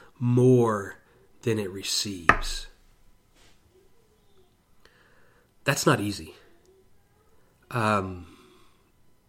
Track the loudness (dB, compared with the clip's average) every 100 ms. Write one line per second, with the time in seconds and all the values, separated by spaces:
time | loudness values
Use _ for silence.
0 | -20 -6 0 4 6 6 4 0 -6 -14
1 | _ _ _ -8 -4 -2 -4 -8 -6 -4
2 | -4 0 2 2 0 -8 -12 -20 _ _
3 | -20 -20 _ _ -20 -20 _ _ _ _
4 | _ _ _ -20 _ _ _ _ -20 _
5 | _ _ -20 _ _ _ -4 0 2 2
6 | 0 -8 -12 -20 -20 -20 _ _ _ -20
7 | _ _ _ _ _ _ -10 -4 0 0
8 | -4 -10 -16 -20 -20 -20 -20 _ _ _
9 | _ _